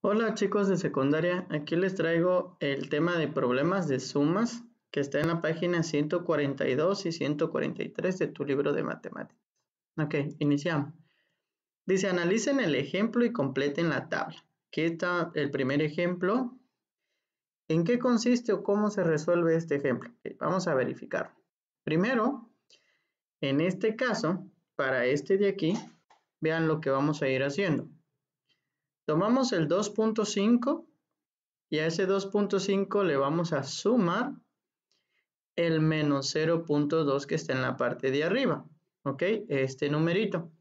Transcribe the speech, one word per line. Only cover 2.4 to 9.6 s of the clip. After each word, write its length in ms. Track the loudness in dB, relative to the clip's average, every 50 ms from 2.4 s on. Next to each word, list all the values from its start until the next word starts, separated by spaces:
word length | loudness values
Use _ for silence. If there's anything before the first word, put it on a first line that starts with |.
| 0 -2 -8 _
el 300 | -2 -2 -2 -2 -4 -2
tema 260 | -2 0 0 0 0
de 100 | 0 -2
problemas 640 | -2 -2 -2 0 0 2 2 2 0 0 0 0 0
de 120 | -2 -2
sumas 640 | -2 -2 0 0 2 2 2 2 0 -2 -4 -8 -16 -18 _ _ _ _
que 100 | -4 -4
está 180 | -4 -2 -2 -2
en 100 | 0 0
la 120 | 0 0
página 420 | -2 -2 -2 0 -2 0 0 0 0
ciento 440 | 0 0 -2 0 0 -2 -2 0
cuarenta 420 | 0 0 0 0 -2 -2 -2 -2 0
y 60 | 0
dos 320 | 2 2 0 0 0 -4
y 60 | -6 -4
ciento 380 | -4 -2 -2 0 0 -2 -2
cuarenta 320 | 0 -2 -2 -2 -4 -6 -8
y 60 | -8
tres 300 | -8 -4 -4 -2 -2 -2
de 80 | -2
tu 180 | -4 -4 -6 -4
libro 300 | -2 0 0 0 0 0
de 80 | -2 -2
matemáticas. 600 | -4 -6 -8 -10 -14 -12 -12 -14 -14 _ _ _ _ _ _